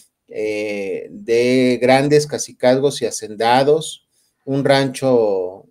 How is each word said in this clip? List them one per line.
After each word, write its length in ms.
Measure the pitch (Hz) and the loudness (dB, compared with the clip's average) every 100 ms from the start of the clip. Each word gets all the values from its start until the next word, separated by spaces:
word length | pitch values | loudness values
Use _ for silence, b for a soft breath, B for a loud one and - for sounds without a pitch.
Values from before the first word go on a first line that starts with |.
| B _ - | B _ -16
eh, 800 | 107 107 104 107 101 98 82 - | -8 -6 -4 -6 -6 -6 -8 -10
de 720 | 101 107 117 123 131 127 120 | -10 -2 2 2 2 2 2
grandes 460 | 123 131 143 151 147 | 2 2 4 2 2
cacicazgos 760 | 117 - - 123 131 139 - | -8 -10 0 2 2 0 -2
y 40 | 110 | -6
hacendados. 960 | - 107 107 113 127 147 160 - - _ _ _ _ 135 | -8 -12 -4 2 2 4 2 -2 -16 _ _ _ _ -4
Un 160 | 139 | -2
rancho 1040 | 135 139 135 127 131 123 107 95 90 98 - | 2 2 0 -2 0 2 2 0 -4 -10 -20